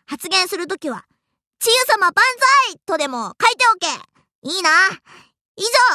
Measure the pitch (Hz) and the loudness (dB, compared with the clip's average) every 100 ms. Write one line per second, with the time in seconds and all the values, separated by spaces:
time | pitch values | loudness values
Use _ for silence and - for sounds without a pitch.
0 | - 285 349 370 359 359 349 381 302 202 | -14 -12 -4 -2 -2 -6 -8 -8 -8 -10
1 | - _ _ _ _ - 453 494 494 427 | -14 _ _ _ _ -6 0 2 2 0
2 | 359 381 508 494 523 554 494 339 - 330 | 0 2 0 2 4 4 2 -4 -6 -4
3 | 285 247 208 - 311 453 466 440 330 254 | -4 -6 -10 -2 0 2 2 0 -2 -8
4 | - _ _ _ 269 370 330 330 381 - | -12 _ _ _ -10 -4 2 2 2 -2
5 | _ - _ _ _ - 440 508 480 | _ -20 _ _ _ -8 -2 2 2